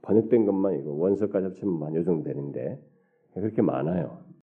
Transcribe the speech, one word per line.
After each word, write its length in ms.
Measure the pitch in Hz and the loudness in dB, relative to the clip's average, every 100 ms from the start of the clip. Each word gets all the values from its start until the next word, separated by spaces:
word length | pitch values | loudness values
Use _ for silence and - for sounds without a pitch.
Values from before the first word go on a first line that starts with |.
번역된 420 | - 101 110 120 104 | 4 4 6 4 4
것만 340 | 98 95 80 | 2 0 0
이거 120 | 71 | -4
원서까지 560 | 73 90 98 104 98 92 | 0 2 2 0 0 -2
합치면 360 | 92 104 85 | -4 -4 -2
한 120 | 76 80 | -2 -2
요 80 | 87 | 0
정도 180 | 82 | 0
되는데 560 | 73 69 71 67 67 - - _ _ _ _ | -2 -6 -6 -6 -6 -8 -16 _ _ _ _
그렇게 280 | - 110 107 | -6 -4 2
많아요. 580 | - 131 147 175 - - - - | 2 2 -2 -2 -4 -10 -20 -20